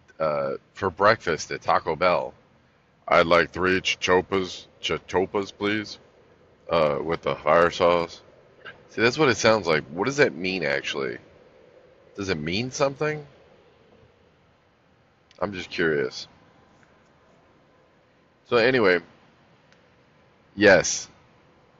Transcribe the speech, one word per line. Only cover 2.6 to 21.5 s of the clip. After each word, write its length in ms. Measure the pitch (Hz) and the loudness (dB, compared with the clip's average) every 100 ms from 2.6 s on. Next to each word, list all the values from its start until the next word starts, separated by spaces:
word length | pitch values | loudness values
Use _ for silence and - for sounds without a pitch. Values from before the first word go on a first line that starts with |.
| _ _ _ _ - | _ _ _ _ 0
"I'd 180 | 80 82 | 2 4
like 260 | 85 78 | 4 2
three 300 | 87 92 92 | 0 0 0
Chetopas, 840 | - - - 92 85 98 90 - - _ | -2 -4 0 0 2 -4 -6 -10 -20 _
Chetopas, 720 | - 80 - 92 - 104 98 | -6 -6 -4 -4 -2 -4 -6
please." 460 | - 104 107 104 - _ _ _ _ _ _ - | -6 -4 -4 -8 -16 _ _ _ _ _ _ -2
Uh, 300 | 85 76 71 | 0 2 0
with 180 | 78 82 | -4 -6
the 140 | 71 69 | -4 -4
fire 340 | 73 85 85 | 2 4 4
sauce. 520 | - 87 87 85 - - _ _ _ - - - | 2 2 2 -2 -10 -20 _ _ _ -20 -20 -14
See, 120 | - | -2
that's 180 | 117 123 | 0 2
what 100 | 151 | 0
it 80 | 110 | 2
sounds 300 | 113 110 82 | 2 2 2
like. 160 | 78 65 | -2 -2
What 200 | 80 113 | -6 -4
does 120 | 143 | 0
that 160 | 123 | 0
mean, 300 | 73 92 95 | 0 -6 -4
actually? 560 | 73 69 - 73 65 60 - _ _ _ - _ _ _ _ - | -2 -4 -4 -6 -8 -10 -16 _ _ _ -20 _ _ _ _ -12
Does 140 | 98 | -6
it 80 | 82 | -6
mean 340 | 76 95 127 | -4 -4 -6
something? 540 | 131 139 135 151 151 147 - _ _ _ _ _ _ _ _ _ _ _ _ _ _ _ _ _ _ _ - | -4 -4 -2 -6 -6 -12 -20 _ _ _ _ _ _ _ _ _ _ _ _ _ _ _ _ _ _ _ -8
I'm 160 | 95 | -8
just 160 | 92 85 | -8 -8
curious. 580 | - 85 73 64 - - _ _ _ _ _ _ _ _ _ _ _ _ _ _ _ _ _ _ _ _ _ _ | -2 0 0 -2 -8 -18 _ _ _ _ _ _ _ _ _ _ _ _ _ _ _ _ _ _ _ _ _ _
So 100 | 120 | 2
anyway, 420 | 117 131 98 87 85 _ _ _ _ _ _ _ _ _ _ _ _ _ _ - | 4 4 4 2 -2 _ _ _ _ _ _ _ _ _ _ _ _ _ _ 2
yes. 520 | 104 90 73 - - _ _ _ _ | 6 6 4 -4 -10 _ _ _ _